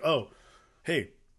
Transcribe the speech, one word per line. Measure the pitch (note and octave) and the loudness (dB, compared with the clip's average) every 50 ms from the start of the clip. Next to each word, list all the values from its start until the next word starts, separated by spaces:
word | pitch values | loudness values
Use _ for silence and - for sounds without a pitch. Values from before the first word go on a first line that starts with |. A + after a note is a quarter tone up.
| - | 0
"Oh, | D#3+ D#3 A#2+ G2 - - - - - - - _ _ _ _ - | 0 0 0 -2 -6 -12 -20 -20 -20 -20 -20 _ _ _ _ -6
hey, | D#3 E3+ B2+ F#2+ - - _ _ _ _ | -2 -2 -2 -4 -6 -12 _ _ _ _